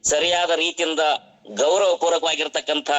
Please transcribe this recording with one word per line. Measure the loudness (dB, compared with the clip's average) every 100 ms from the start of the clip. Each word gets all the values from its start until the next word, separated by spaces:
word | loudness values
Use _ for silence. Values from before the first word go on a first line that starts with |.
ಸರಿಯಾದ | -2 0 0 0 0
ರೀತಿಯಿಂದ | 0 0 -2 -4 0 0 0 -6 _ -16
ಗೌರವಪೂರ್ವಕವಾಗಿರ್ತಕ್ಕಂಥ | -2 2 4 2 2 2 0 -2 -4 -4 -6 -4 -4 -2